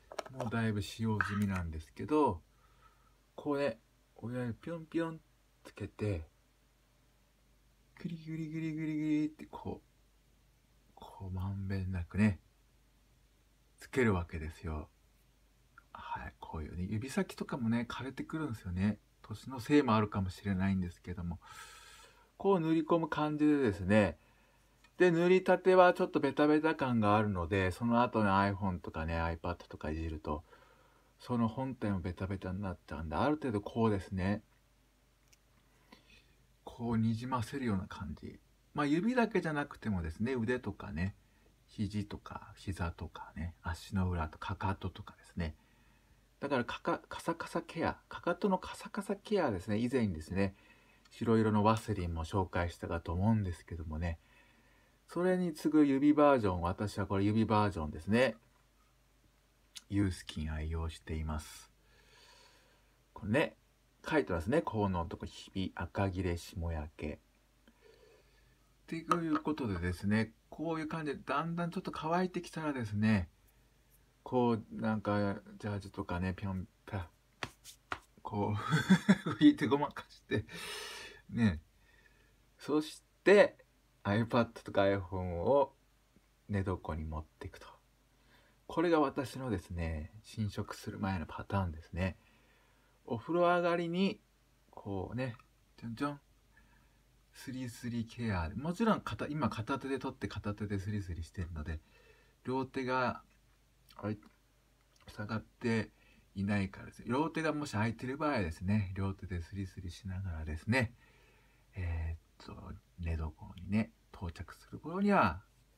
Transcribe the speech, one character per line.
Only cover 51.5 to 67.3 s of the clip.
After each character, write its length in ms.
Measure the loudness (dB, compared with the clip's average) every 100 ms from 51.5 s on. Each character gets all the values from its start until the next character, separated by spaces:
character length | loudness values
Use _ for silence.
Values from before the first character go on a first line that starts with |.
の 120 | 6
ワ 140 | 6 4
セ 180 | 0 -4
リ 100 | -2
ン 80 |
も 120 | -4 0
紹 240 | 0 0
介 200 | 0 -2
し 80 | -4
た 100 | -6
か 120 | -4
と 120 | -2
思 180 | 0 2
う 40 | 2
ん 80 |
で 80 | 0
す 120 | -6 -10
け 100 | -10
ど 100 | -6
も 140 | -4
ね。 200 | -4 -6 _ _ _ _ _ _ _ _ _
そ 160 | -2
れ 140 | 2 2
に 160 | 0
次 180 | 0 4
ぐ 140 | 6 6
指 280 | 6 6
バ 240 | 8 8 6
ー 20 |
ジ 80 | 4
ョ 80 | 2
ン、 60 |
私 380 | 0 -2 -4 -4
は 80 | -2
こ 100 | 2
れ 60 |
指 220 | 2 4 4
バ 220 | 4 2
ー 20 |
ジ 80 | 0
ョ 80 | -6
ン 40 |
で 100 | -6
す 60 | 0
ね。 280 | 4 4 0 _ _ _ _ _ _ _ _ _ _ _ _ _ -20 -4
ユ 180 | 0 0
ー 40 |
ス 140 | 0 -8
キ 200 | -6 -4
ン 60 |
愛 200 | -4 -4
用 180 | -2 -4
し 100 | -6
て 160 | -8 -6
い 80 |
ま 160 | -4 -6
す。 320 | -8 -16 -20 _ _ _ _ -20 -20 -20 -20 -20 _ _ _ _ _
こ 120 | -10 0
れ 60 |
ね、 240 | 2 2 -4 _ _ _ _ 0
書 120 | 2
い 60 | 2
て 80 |
ま 80 | -2
す 60 | 2
ね。 140 | 0
効 280 | 2 0 0
能 100 | 0
の 60 | -4
と 120 | -8
こ、 80 | -12
ひ 260 | -14 -8
び、 180 | -6 -4 -6
赤 340 | -6 -2 -2
切 140 | 0
れ、 140 | -2 -4
霜 340 | -6 -8 -6
焼 180 | -6 -8 -8
け。 160 | -10
っ 1700 | -10 _